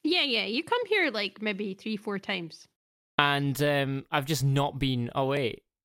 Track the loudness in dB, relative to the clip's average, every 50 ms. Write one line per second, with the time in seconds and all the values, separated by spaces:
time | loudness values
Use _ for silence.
0 | 0 2 2 2 2 2 0 0 0 0 -2 -4 0 0 0 0 0 0 2 2
1 | 2 2 0 -2 -4 -4 -6 -4 -4 -4 -4 -2 -4 -6 -8 -8 -6 -6 -6 -4
2 | -4 -6 -6 -4 -4 -4 -4 -4 -6 -8 -12 -18 -20 _ _ _ _ _ _ _
3 | _ _ _ 4 4 4 4 2 0 0 0 2 2 2 2 2 0 0 -4 -6
4 | -6 _ -2 -2 0 0 0 2 2 4 4 4 2 0 -2 -2 -2 0 0 0
5 | -2 -2 -2 -2 0 0 0 0 -2 -2 -4 -6 _ _ _ _